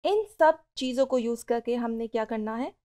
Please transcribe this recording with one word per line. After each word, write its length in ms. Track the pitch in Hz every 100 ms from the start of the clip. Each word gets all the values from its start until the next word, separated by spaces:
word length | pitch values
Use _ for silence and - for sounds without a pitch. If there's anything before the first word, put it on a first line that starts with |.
इन 200 | 311 415 415 -
सब 200 | 311 320 _ -
चीज़ों 300 | 262 247 262
को 120 | 254
यूज़ 260 | 233 233 -
करके 280 | 233 233
हमने 320 | 240 233 226 226
क्या 160 | 226
करना 300 | 220 226 214 226
है 160 | 285 -